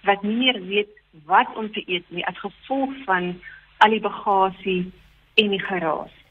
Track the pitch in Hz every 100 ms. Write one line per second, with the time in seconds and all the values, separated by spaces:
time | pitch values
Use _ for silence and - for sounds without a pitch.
0 | 196 196 208 226 262 233 180 202 208 -
1 | _ 160 151 190 156 - 214 214 175 180
2 | - 175 185 180 202 - - 269 269 269
3 | - 185 180 175 - - _ _ 214 220
4 | 214 - 220 196 190 185 196 185 180 -
5 | _ _ _ - 208 196 - 185 160 151
6 | - - _